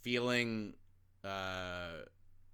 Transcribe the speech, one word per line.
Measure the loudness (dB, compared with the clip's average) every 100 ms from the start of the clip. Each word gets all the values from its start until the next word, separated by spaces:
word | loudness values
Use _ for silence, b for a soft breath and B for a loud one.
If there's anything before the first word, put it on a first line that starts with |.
feeling, | 0 4 4 4 4 0 -4 -8 -20 -20 -20 _
uh, | -6 -4 -2 -4 -4 -6 -6 -8 -14 -18 -20 -20 -20